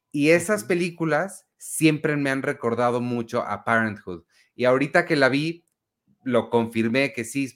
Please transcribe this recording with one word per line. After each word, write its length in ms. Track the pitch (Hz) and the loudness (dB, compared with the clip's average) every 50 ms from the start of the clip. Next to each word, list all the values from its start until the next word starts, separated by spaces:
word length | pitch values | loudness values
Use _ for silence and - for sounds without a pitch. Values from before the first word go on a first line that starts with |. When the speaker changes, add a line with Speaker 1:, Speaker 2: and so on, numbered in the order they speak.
| _ _ | _ _
Speaker 1:
Y 180 | - 147 143 156 | -4 0 4 4
esas 340 | 170 170 165 214 214 208 208 | 4 4 2 0 -2 -2 0
Speaker 2:
Ujú. 0 | |
Speaker 1:
películas 840 | - 185 175 180 175 170 - 165 160 147 151 180 196 - - _ _ _ _ | -2 -2 -2 -2 -4 -4 -4 -2 -2 0 -2 -2 -4 -10 -16 _ _ _ _
siempre 580 | - - - - 156 156 156 151 - 156 147 | -16 -10 -4 2 4 4 4 2 0 -2 0
me 140 | 147 139 135 | 0 0 0
han 120 | 135 135 | -2 -2
recordado 580 | 131 139 139 - - 117 117 117 123 123 120 123 | -2 -4 -6 -4 -2 -2 0 2 0 0 0 0
mucho 420 | 120 123 120 120 120 117 120 117 | -2 -2 -4 -4 -4 -4 -4 -4
a 220 | - - 104 95 - | -4 -4 -6 -6 -2
Parenthood. 600 | 110 113 113 110 107 101 - - 92 87 82 - _ _ _ _ _ _ | 0 0 2 0 0 -4 -8 -10 -12 -12 -12 -14 _ _ _ _ _ _
Y 100 | - 120 | 0 2
ahorita 400 | 123 127 131 143 147 - 175 170 | 2 4 2 2 2 2 2 2
que 100 | 170 165 | 2 2
la 120 | 143 135 127 | 2 4 4
vi, 380 | 131 143 151 165 165 170 _ _ _ _ _ _ _ _ _ _ _ _ | 2 0 -2 -2 -6 -8 _ _ _ _ _ _ _ _ _ _ _ _
lo 280 | _ 131 120 113 110 113 | _ 0 0 0 0 2
confirmé 640 | 120 117 113 113 113 113 110 113 113 135 139 135 | 0 0 0 0 -2 -2 0 2 2 0 0 0
que 120 | - - 113 | -2 -6 -10
sí, 280 | - - 139 139 123 - | -6 -6 -6 -6 -6 -8